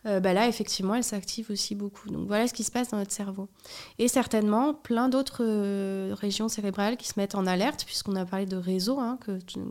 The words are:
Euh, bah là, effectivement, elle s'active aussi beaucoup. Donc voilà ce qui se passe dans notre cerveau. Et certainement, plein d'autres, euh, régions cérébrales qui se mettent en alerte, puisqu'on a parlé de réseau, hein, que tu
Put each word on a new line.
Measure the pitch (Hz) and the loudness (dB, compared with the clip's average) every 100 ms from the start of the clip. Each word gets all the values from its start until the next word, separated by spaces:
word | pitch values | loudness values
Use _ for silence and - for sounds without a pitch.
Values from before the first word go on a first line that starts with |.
| 220 | 2
Euh, | 196 | 2
bah | 190 | 4
là, | 185 233 | 6 4
effectivement, | 226 208 - 190 | 2 -2 0 0
elle | 233 | 2
s'active | 233 208 185 - 220 | 0 -4 -6 -8 -4
aussi | 202 - | -4 -2
beaucoup. | 202 202 196 208 | -4 -6 -8 -8
Donc | 151 190 | -6 0
voilà | 208 240 | 2 2
ce | |
qui | 240 | 0
se | 214 | -4
passe | 240 247 | -2 -2
dans | 214 | -2
notre | 202 | -2
cerveau. | - 202 190 196 _ - - - - | -4 -4 -6 -10 _ -18 -16 -14 0
Et | 240 | 2
certainement, | - 233 220 214 214 285 | 4 2 2 4 4 2
plein | 302 - 233 262 | 0 0 2 4
d'autres, | 262 269 - | 2 0 0
euh, | 226 214 202 196 196 190 190 202 | 2 2 0 0 -2 -2 -4 -2
régions | 208 196 220 | -2 0 -2
cérébrales | 220 202 190 202 240 | 0 -2 0 0 0
qui | - | -4
se | - | -2
mettent | 202 | 0
en | 202 185 | 0 2
alerte, | 180 233 302 | 2 2 0
puisqu'on | - - - | -6 -6 -2
a | 190 | -2
parlé | 180 190 196 | -2 -2 -2
de | 185 | -2
réseau, | 180 185 196 277 | 0 0 2 0
hein, | 233 254 | -2 -4
que | 214 185 | -6 -8
tu | 180 190 196 | -8 -8 -8